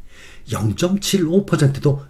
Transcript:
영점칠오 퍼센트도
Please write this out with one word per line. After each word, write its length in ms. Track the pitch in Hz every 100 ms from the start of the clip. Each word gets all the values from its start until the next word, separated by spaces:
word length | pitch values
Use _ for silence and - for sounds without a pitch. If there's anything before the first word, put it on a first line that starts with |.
| - - - - -
영점칠오 920 | 92 110 98 175 196 - 196 160 185
퍼센트도 640 | 196 156 139 - 147 135 -